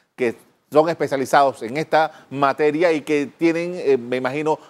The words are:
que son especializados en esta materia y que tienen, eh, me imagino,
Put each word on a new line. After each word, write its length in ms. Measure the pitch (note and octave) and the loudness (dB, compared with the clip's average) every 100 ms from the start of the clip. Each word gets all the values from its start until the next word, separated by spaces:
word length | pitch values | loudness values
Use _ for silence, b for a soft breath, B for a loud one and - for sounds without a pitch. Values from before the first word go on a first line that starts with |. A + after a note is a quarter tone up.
| b - | b -4
que 200 | B2 A2+ _ _ _ | -4 -4 _ _ _
son 180 | C#3+ D#3+ | 2 2
especializados 720 | D#3+ C#3+ C#3 B2+ D3+ C#3 B2 | 0 -4 -4 2 2 2 0
en 140 | A2 C#3+ | -6 -6
esta 480 | D#3 D#3 D#3 - - | 0 0 0 -4 -12
materia 600 | C3+ C#3 C3 D3+ D3 F3 | -2 0 2 0 2 2
y 100 | D#3 | 0
que 260 | C3 D3 C3+ | 0 -2 -2
tienen, 460 | - E3 E3 F3 F3+ | -2 0 0 -4 -4
eh, 220 | C3+ C3 | 0 0
me 200 | A#2+ B2+ | 0 -4
imagino, 420 | B2+ C#3+ D#3 - | -4 -2 -2 -4